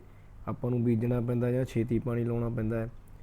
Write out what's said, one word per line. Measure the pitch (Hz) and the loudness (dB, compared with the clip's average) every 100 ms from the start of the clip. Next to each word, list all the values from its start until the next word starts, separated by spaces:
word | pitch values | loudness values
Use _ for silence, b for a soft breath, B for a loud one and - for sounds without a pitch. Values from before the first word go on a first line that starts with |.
| b b b b - | b b b b -8
ਆਪਾਂ | - 123 | -4 0
ਨੂੰ | 123 | 2
ਬੀਜਣਾ | 120 117 120 123 | 4 4 4 2
ਪੈਂਦਾ | 117 120 123 | 2 2 2
ਜਾਂ | 123 127 | 2 2
ਛੇਤੀ | 120 117 117 | 0 2 2
ਪਾਣੀ | 123 117 | 2 0
ਲਾਉਣਾ | 117 117 117 | 0 0 0
ਪੈਂਦਾ | 117 110 113 | 0 0 0
ਹੈ। | 113 - - b | -2 -8 -16 b